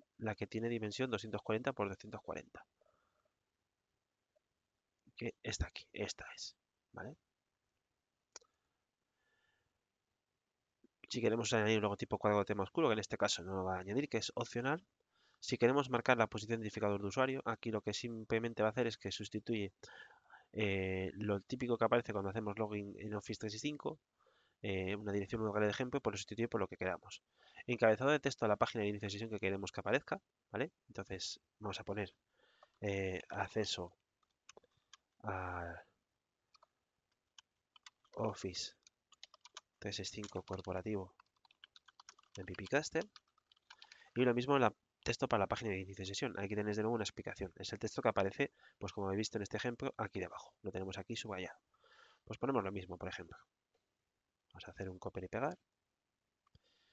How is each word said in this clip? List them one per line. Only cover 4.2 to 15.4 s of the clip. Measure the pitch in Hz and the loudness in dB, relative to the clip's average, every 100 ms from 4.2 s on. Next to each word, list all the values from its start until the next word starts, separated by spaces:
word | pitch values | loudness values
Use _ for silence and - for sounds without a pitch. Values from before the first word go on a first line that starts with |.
| _ _ _ _ _ _ _ _ - - | _ _ _ _ _ _ _ _ -20 -8
Que | 117 - | -8 -6
está | 113 - - | -8 -2 -2
aquí, | - - | -4 -14
esta | - 101 - - - | -6 -6 -4 -12 -12
es, | - - _ _ _ | -12 -14 _ _ _
¿vale? | - 117 165 _ _ _ _ _ _ _ _ _ _ _ - _ _ _ _ _ _ _ _ _ _ _ _ _ _ _ _ _ _ _ _ _ _ _ _ _ _ - | -10 -10 -12 _ _ _ _ _ _ _ _ _ _ _ -20 _ _ _ _ _ _ _ _ _ _ _ _ _ _ _ _ _ _ _ _ _ _ _ _ _ _ -6
Si | 127 | 2
queremos | 110 117 113 | 4 4 4
añadir | 117 107 107 | 4 6 6
un | 104 | 4
logotipo | 101 - 101 | 0 -2 2
cuadrado | 104 104 | 4 4
de | 98 | 4
tema | 104 | 0
oscuro, | 95 - 147 | 0 2 4
que | |
en | 107 | 4
este | - 110 | 0 2
caso | 101 - | 2 2
no | 87 95 | -2 -2
lo | |
va | 92 92 | 0 -2
a | |
añadir, | 92 120 147 | 0 0 0
que | 113 | -2
es | - - | -2 -4
opcional. | 113 120 131 165 _ _ _ _ _ | -4 -2 -2 -2 _ _ _ _ _
Si | _ | _